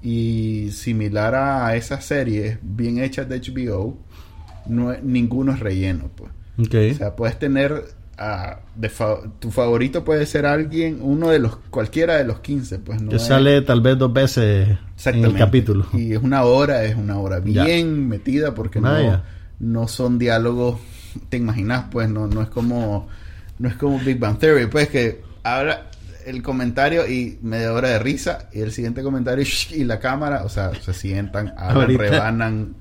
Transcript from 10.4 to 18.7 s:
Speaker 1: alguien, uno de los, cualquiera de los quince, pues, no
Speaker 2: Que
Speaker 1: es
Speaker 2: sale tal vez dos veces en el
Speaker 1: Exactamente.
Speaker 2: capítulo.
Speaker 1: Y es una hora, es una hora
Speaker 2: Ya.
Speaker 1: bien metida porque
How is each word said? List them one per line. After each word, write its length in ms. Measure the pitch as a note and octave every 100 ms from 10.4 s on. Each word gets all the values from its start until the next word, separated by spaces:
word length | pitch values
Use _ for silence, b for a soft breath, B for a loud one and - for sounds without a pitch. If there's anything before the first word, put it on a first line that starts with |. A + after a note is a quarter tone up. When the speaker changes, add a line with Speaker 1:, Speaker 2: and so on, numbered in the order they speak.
| C#3+
Speaker 1:
alguien, 520 | D3 D#3 D#3+ E3 D3+
uno 300 | C3 D3 E3
de 80 | D#3
los, 180 | A#2 - -
cualquiera 460 | - G#2+ D#3 E3 D#3+
de 80 |
los 160 | B2+ A2
quince, 380 | - C#3+ B2 F#2+
pues, 200 | - A2
no 100 | G#2+
Speaker 2:
Que 60 | A2+
Speaker 1:
es 60 |
Speaker 2:
sale 400 | - C3+ C3+ C#3+
tal 180 | C3+ A#2+
vez 160 | A#2+ C3
dos 140 | C3
veces 540 | A#2+ C3+ - A2 G2+ G2
en 40 |
el 60 | G2+ - -
Speaker 1:
Exactamente. 420 | - A#2+ A2+ G2
Speaker 2:
capítulo. 480 | A2 C3 A#2 G2 F#2+
Speaker 1:
Y 200 | - A#2
es 80 | G#2+
una 200 | B2+ C3+
hora, 420 | A#2+ B2+ C#3+ C3
es 120 | G#2+ A2+
una 220 | G#2 G2+
hora 200 | F#2+ F#2
Speaker 2:
Ya. 200 | F#2+ G#2+
Speaker 1:
bien 440 | D#3 E3+ E3 D3+ C3+
metida 440 | G#2 - C3+ D3+
porque 260 | A2+ G#2+